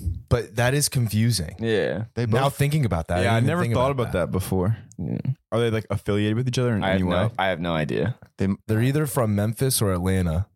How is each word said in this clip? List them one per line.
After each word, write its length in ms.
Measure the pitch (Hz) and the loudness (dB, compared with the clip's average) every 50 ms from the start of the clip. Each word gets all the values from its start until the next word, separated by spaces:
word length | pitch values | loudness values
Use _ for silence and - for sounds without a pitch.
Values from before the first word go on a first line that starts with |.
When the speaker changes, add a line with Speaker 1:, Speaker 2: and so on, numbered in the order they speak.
| - - - - - - | -6 -6 -6 -6 -2 0
Speaker 1:
But 260 | 127 120 110 - 95 | 0 0 0 -4 -4
that 180 | 113 120 123 135 | 0 0 2 2
is 140 | 147 143 - | 0 0 0
confusing. 680 | - 135 120 107 104 107 113 120 117 95 80 76 82 87 | 0 0 -2 0 2 2 2 2 2 0 -4 -6 -8 -6
Speaker 2:
Yeah. 460 | 113 113 110 98 80 64 65 87 110 - - | -2 0 0 2 2 0 -2 -4 -6 -8 -6
Speaker 3:
They 100 | 113 120 | -4 -2
Speaker 1:
Now 180 | 113 107 120 135 | 0 2 2 2
Speaker 3:
both 100 | 143 135 | 0 0
Speaker 1:
thinking 300 | - 139 143 143 160 143 | 0 0 0 2 0 0
about 240 | 110 92 82 80 - | 0 0 -2 -2 -2
that, 100 | 87 90 | 0 0
I 40 | 92 | 2
Speaker 4:
Yeah, 80 | 117 113 | 2 2
I 20 | |
Speaker 1:
didn't 80 | 113 120 | 2 2
even 40 | 135 | 2
Speaker 4:
never 140 | - - 120 | 2 0 0
Speaker 1:
think 100 | 117 117 | 0 2
Speaker 4:
thought 180 | 135 123 135 | 2 2 2
Speaker 1:
about 120 | 143 131 117 | 0 0 -2
Speaker 4:
about 100 | - - | -2 0
Speaker 1:
that. 120 | 92 82 - | -2 -2 0
Speaker 4:
that 40 | |
before. 460 | - 92 92 - 95 95 90 98 113 - - - - - | -2 -2 -2 0 0 0 2 0 0 -2 -6 -18 -12 -8
Speaker 2:
Yeah. 200 | - 58 60 - - - 135 - _ - | -6 -6 -4 -4 -4 -4 -6 -6 _ -6
Speaker 4:
Are 80 | - 113 | -2 -2
they, 100 | 120 117 | 0 0
like, 160 | 110 110 104 - | 0 -2 -4 -4
affiliated 480 | 101 101 - - 101 104 104 107 110 113 | -6 -6 -2 -2 0 0 2 0 0 0
with 100 | 131 131 | -2 -2
each 100 | 120 127 | 0 0
other 160 | 127 120 117 | 0 0 0
in 80 | 98 98 | 0 2
Speaker 2:
I 80 | 98 | 2
have 40 | 95 95 | 2 2
Speaker 4:
any 20 | 92 90 | 2 2
Speaker 2:
no, 180 | 87 87 98 113 | 2 2 0 0
Speaker 4:
way? 40 | - - | 0 0
Speaker 2:
I 100 | 95 95 | 0 0
have 120 | 92 78 | 0 0
no 140 | 87 87 85 | 0 0 0
idea. 420 | 78 78 71 64 53 71 101 127 - - - _ - | 0 0 0 0 0 0 -2 -2 -6 -10 -16 _ -2
Speaker 3:
They 100 | 98 95 101 - _ - | -2 -2 -2 -2 _ -2
Speaker 1:
They're 140 | 110 110 | 0 2
either 240 | 117 131 139 151 156 143 | 2 2 2 0 -2 -2
from 280 | - 143 120 107 104 | 0 0 0 2 2
Memphis 460 | 101 101 110 113 - 139 135 127 - | 0 0 0 0 0 -2 0 0 0
or 100 | 113 98 | 0 0
Atlanta. 560 | 92 87 87 95 95 95 92 85 78 85 98 - _ | 0 0 0 0 2 2 2 0 0 0 -2 -4 _